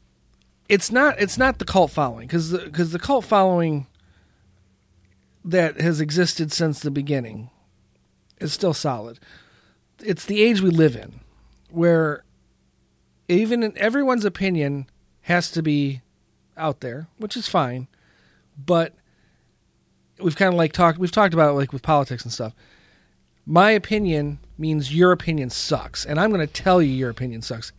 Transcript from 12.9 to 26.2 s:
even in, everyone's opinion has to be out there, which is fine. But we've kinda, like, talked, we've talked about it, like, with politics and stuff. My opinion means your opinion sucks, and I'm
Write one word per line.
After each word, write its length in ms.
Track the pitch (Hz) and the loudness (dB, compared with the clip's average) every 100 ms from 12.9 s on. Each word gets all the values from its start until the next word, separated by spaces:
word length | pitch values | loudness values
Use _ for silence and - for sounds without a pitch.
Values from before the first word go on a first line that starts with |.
| _ _ _ - | _ _ _ 0
even 360 | 180 220 240 | 0 2 0
in, 120 | 214 - | -2 -2
everyone's 480 | 220 277 269 240 202 | 0 0 0 0 -2
opinion 600 | - 190 170 143 143 135 _ _ _ | -2 -2 0 0 -4 -8 _ _ _
has 280 | - 175 - | -2 -2 0
to 100 | 170 | -2
be 380 | 156 147 139 131 _ _ _ _ _ - | 0 0 0 -4 _ _ _ _ _ -6
out 240 | 160 - | -6 -6
there, 260 | 127 131 165 - | -10 -12 -14 -12
which 180 | 214 247 | -10 -8
is 120 | - | -2
fine. 400 | 180 127 127 131 _ _ _ _ _ _ 143 | -2 -2 -6 -12 _ _ _ _ _ _ -10
But 300 | 143 170 165 _ _ _ _ _ _ _ _ _ _ _ _ - | 0 0 0 _ _ _ _ _ _ _ _ _ _ _ _ -6
we've 160 | 175 151 | -4 0
kinda, 200 | 190 175 | 2 2
like, 180 | 160 | 0
talked, 260 | - 170 160 | 4 2 2
we've 120 | 180 | -2
talked 220 | 214 196 | 2 2
about 160 | 165 147 | 4 4
it, 20 | |
like, 200 | 143 135 | 4 -2
with 80 | 135 | -4
politics 420 | - 147 131 120 | 0 2 0 -6
and 80 | 117 | -10
stuff. 220 | - 110 - _ _ _ _ _ _ _ _ - | -8 -8 -10 _ _ _ _ _ _ _ _ 0
My 260 | 165 208 | 4 6
opinion 680 | 214 - 214 190 151 147 143 - - | 4 0 -2 0 0 -2 -8 -14 -6
means 360 | 156 151 135 | -2 -2 0
your 180 | 160 180 | 4 4
opinion 380 | 175 165 151 127 | 4 0 -4 -4
sucks, 560 | - - 151 - - - | -6 -4 -4 -6 -10 -4
and 140 | |
I'm 100 | 151 | 0